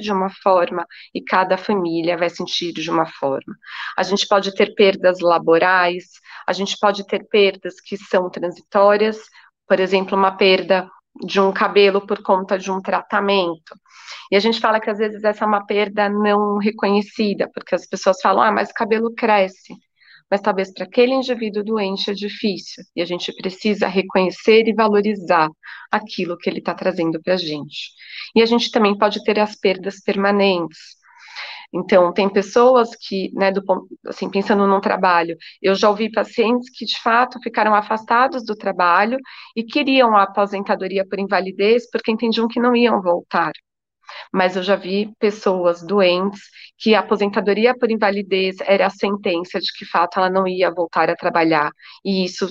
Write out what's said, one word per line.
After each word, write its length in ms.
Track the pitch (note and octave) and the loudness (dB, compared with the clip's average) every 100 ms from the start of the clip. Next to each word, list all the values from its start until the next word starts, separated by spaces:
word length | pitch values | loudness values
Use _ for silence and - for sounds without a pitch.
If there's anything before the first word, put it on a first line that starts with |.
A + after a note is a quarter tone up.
de 100 | G#3+ | -2
uma 200 | G3 F#3+ - | -2 -2 -2
forma, 440 | - F#3 F3 F3+ E3+ - - | 2 2 2 -4 -10 -14 -14
e 80 | - | -12
cada 360 | - F#3+ F#3 F#3+ | -2 0 0 -2
família 580 | - G3+ F3 E3 E3 E3+ | -2 -2 -2 -2 -2 -2
vai 140 | F3 | -2
sentir 420 | E3+ F3+ - F3 | -4 -6 -6 -6
de 180 | D#3 D#3+ | -8 -4
uma 160 | E3+ D#3+ | -2 -2
forma. 480 | - C#3 C3+ - - - - - - | -4 -4 -4 -8 -18 -18 -14 -8 -6
A 60 | |
gente 240 | F#3 G3 - | -2 -2 0
pode 280 | G3+ F#3+ | 0 0
ter 200 | G3 G#3 | 0 0
perdas 460 | - G3 F#3+ F3+ F3+ | 4 4 4 2 2
laborais, 840 | E3+ E3+ D#3+ E3 F3+ F#3 F3+ F3+ - - - - - | 2 2 4 4 4 2 0 -2 -10 -20 -20 -10 -6
a 60 | |
gente 240 | F3+ G3 - | -4 -4 0
pode 260 | G#3+ G3+ G3 | 0 0 -4
ter 200 | G3+ - | -8 -2
perdas 520 | G#3+ G3 F#3+ F3+ - | 2 2 0 -10 -14
que 160 | - G3 | -14 -14
são 340 | - G3 F3+ | -2 -2 -2
transitórias, 880 | - E3+ F3 - G#3 G3+ G#3 G#3+ A3 - _ _ _ - | -4 -8 -8 -4 2 4 4 0 -4 -12 _ _ _ 0
por 100 | F#3 | 0
exemplo, 380 | F#3 F#3+ F#3+ G3 | 2 0 0 0
uma 200 | F#3+ F#3+ | 0 4
perda 520 | G3 F#3 E3+ F#3 F3+ - _ - | 4 4 2 0 -2 -12 _ -14
de 180 | F#3 F#3+ | -4 0
um 120 | G3 | 2
cabelo 540 | G3 G#3 G3 G3+ G3 G3+ | 2 0 4 4 4 -2
por 160 | G#3 | -4
conta 360 | - F#3+ F#3+ F#3+ | 0 0 0 -4
de 120 | F#3 | -4
um 100 | F#3+ | -6
tratamento. 920 | F#3 F#3 - G#3 G3+ G3 F3 E3+ _ - _ - - - - | -4 -6 -2 -2 0 2 0 -4 _ -20 _ -20 -20 -20 -2
E 60 | G3 | 2
a 40 | |
gente 200 | A3 A3+ | 2 0
fala 200 | A#3 A3 | 0 0
que, 80 | A3 | -2
às 100 | G#3 | -4
vezes, 240 | A3 G#3+ | -4 -2
essa 220 | G#3 G#3 | -4 -2
é 20 | G#3+ | 0
uma 200 | G#3 G3+ | -2 0
perda 420 | G#3 G#3 G#3 G3+ | -2 0 0 0
não 480 | G#3 G#3 G#3 G#3 G#3 | 2 2 2 2 0
reconhecida, 920 | G#3 G#3 G3 G3+ G#3 - G#3+ G3+ F3 | -2 -2 0 2 0 -2 -2 -2 -4
porque 220 | - - | -8 -4
as 120 | F3+ F3+ | -4 -4
pessoas 340 | F#3+ - F#3 | -2 0 2
falam, 200 | G#3+ G3 | 2 2
"Ah, 100 | A3 | 2
mas 180 | G#3 G#3 | 2 -2
o 40 | |
cabelo 400 | - A3+ A3 A3+ | -4 -2 -2 -2
cresce." 600 | A3+ A3+ G#3 F#3+ F#3+ - - _ _ _ - _ | -2 2 2 2 -4 -20 -20 _ _ _ -20 _
Mas 100 | G3 | -2
talvez 320 | G3+ G3 F#3+ | 0 -2 -4
para 120 | - | -8
aquele 280 | F#3 - B3 | -4 2 2
indivíduo 520 | C4 B3+ A#3+ A3+ G3+ | 2 -2 -4 -4 -6
doente 440 | G#3 A3 F#3+ F#3+ - | -4 -2 -2 -4 -6
é 60 | |
difícil, 720 | G3 G3+ G3+ A3 E3+ - - - | -6 -8 -4 -4 -4 -8 -18 -12
e 80 | - | -8
a 20 | |
gente 280 | F3 F3 - | -6 -6 -8
precisa 540 | - F#3+ F#3 A3 G3 G3+ | -8 -10 -4 -2 0 0
reconhecer 800 | F#3+ F#3+ G3 F#3 F3+ - A3 A3+ | -2 -2 0 0 0 4 4 4
e 40 | |
valorizar 760 | G#3 A3 G#3 G#3 G#3 E3 F3 D#3 D#3 - - - | 2 2 2 0 -2 0 2 0 -4 -20 -20 -6
aquilo 460 | G#3+ G#3+ - E3+ F3 | -6 -6 -8 -8 -6
que 120 | - | -6
ele 140 | E3+ | -6
tá 100 | F3 | -6
trazendo 480 | F3 F#3 F3+ E3 D#3+ | -4 -4 -2 -2 -2
pra 160 | D#3+ F#3 | -2 -2
gente. 540 | E3 D3+ D3 - - - - - - - | -2 -8 -10 -14 -16 -18 -20 -18 -2 2
E 40 | |
a 60 | A3+ | 4
gente 240 | A#3 A#3 | 2 0
também 260 | A#3+ G#3 G3+ | 2 2 2
pode 280 | G#3+ G#3 | 0 0
ter 160 | G#3+ G#3+ | -2 0
as 160 | G#3 - | -2 0
perdas 440 | G3+ F#3 F#3 G3 | -2 -2 -6 -8
permanentes. 800 | - G3 G3 G3+ G3 F3+ D#3+ D#3+ - - _ _ - - - - - | -6 -2 0 2 2 2 -2 -10 -20 -20 _ _ -20 -16 -16 -16 -10
Então, 400 | F3 F3+ F#3+ F3 | -8 2 4 4
tem 160 | F3 G3 | 2 0
pessoas 640 | G3 G3+ - A#3+ C4 A3+ | 0 0 4 4 4 2
que, 380 | - - G3 F#3 | -4 -8 -6 -6
né, 160 | - G3 | -2 0
do 140 | F#3+ | 0
pon-, 220 | F#3+ F#3 - - - | -2 -4 -6 -16 -16
assim, 240 | - F#2 | -10 -6
pensando 360 | - C#3 - G3 | -2 0 2 2
num 120 | G3 | 2
trabalho, 560 | G3 G3 F#3 F3 E3+ E3 - - | 0 0 2 2 0 -6 -16 -4
eu 140 | - | -2
já 140 | F#3+ G#3+ | 2 2
ouvi 220 | G3+ A3 | 2 -2
pacientes 600 | G#3+ G3+ - G#3+ B3 B3 | -2 -2 0 0 0 -4
que, 120 | - | -12
de 160 | G#3+ - | -10 -6
fato, 400 | B3 A#3 B3 B3 | 0 2 0 -4
ficaram 320 | - A3+ G#3+ | -6 -2 2
afastados 680 | G#3 - A3 A3 A#3 C4 C4+ | 2 0 -4 0 2 2 0
do 120 | A3+ G#3+ | -6 -6
trabalho 640 | G3 F#3 F3+ F3 G#3+ C4 C4 - - - | -6 0 2 4 2 -2 -8 -20 -12 -10
e 80 | |
queriam 520 | A3+ D4 C#4 C4+ A#3+ G#3 | -4 -2 2 4 4 4
a 80 | |
aposentadoria 800 | G3 G3+ G3+ G3 G3+ F#3+ F#3+ F#3+ | 2 0 -2 -2 -4 -4 -4 -4
por 140 | F#3+ G3 | -4 -6
invalidez 720 | G3 G3 F#3 F#3+ G3+ A#3+ A#3 | -2 -2 -2 -2 2 2 0
porque 220 | A#3 - | -6 -4
entendiam 340 | A3 A#3 A3+ A3+ | -2 -2 0 -2
que 140 | A#3+ | 0
não 160 | A#3+ A#3+ | 0 2
iam 260 | A#3+ G#3+ | 2 2
voltar. 500 | F3+ F3 - F#3 D#3+ - _ _ _ _ - - - | 0 -2 -2 -4 -4 -6 _ _ _ _ -20 -20 -6
Mas 240 | F#3+ F#3 F#3 | 0 0 0
eu 60 | |
já 100 | F3+ | -2
vi 380 | G3 F3+ G3 G#3 - | -2 -2 -4 -4 -2
pessoas 600 | G#3+ G#3 - F#3 F3 E3+ E3+ | -2 -2 -2 0 0 -2 -2
doentes 540 | G3+ F#3 F3+ G3 G3+ - - - _ | 2 2 2 -2 -6 -14 -20 -20 _
que 200 | A3+ G#3+ | 2 2
a 40 | |
aposentadoria 760 | - G3+ G3+ G#3+ G3+ G3+ A#3 B3+ | 2 0 0 -2 -2 2 2 2
por 100 | B3 | -2
invalidez 680 | A3 G#3+ G3 G3 F#3+ F#3+ F#3+ | 0 0 -2 -2 -2 -2 -4
era 240 | - G3 F#3 | 0 2 2
a 40 | |
sentença 720 | - G3+ G3+ G#3 E3+ F3+ F#3+ | -2 -4 -2 -2 -4 -4 -8
de 120 | - | -8
que, 120 | - | -10
de 60 | G3+ | -6
fato, 280 | F#3 F3 - | -2 -2 0
ela 100 | F#3 | 0
não 200 | F#3+ F#3+ | 0 -2
ia 240 | F#3 F3 | 0 -2
voltar 360 | F3 E3+ - D#3+ | -2 -4 0 0
a 60 | |
trabalhar, 560 | - - E3+ E3 D#3+ D3+ - - - | 0 -2 0 2 0 -2 -6 -20 -10
e 200 | F#3 F#3+ | -4 -2
isso 240 | F#3 F#3 F#3 | -2 -4 -8